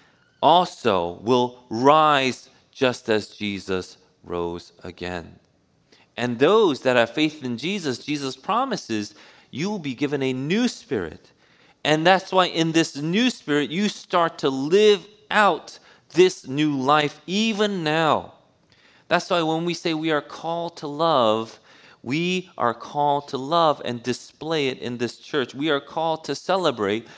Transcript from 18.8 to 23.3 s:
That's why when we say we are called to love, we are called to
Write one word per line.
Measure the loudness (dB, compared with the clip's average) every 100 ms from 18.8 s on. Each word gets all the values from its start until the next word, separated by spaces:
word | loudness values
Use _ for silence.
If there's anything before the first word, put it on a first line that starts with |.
| _ _ _
That's | -2 0
why | 0
when | 0 0
we | -2
say | -4 -4
we | -2 -2
are | -2
called | -4 -10 -6 -6 -8 -10
to | -10
love, | -2 2 4 4 2 -2 -14 _ -20 -20 -16
we | -6 -2 -2 -2 -6 -2
are | -2
called | -2 -8 -2 0 -2
to | -4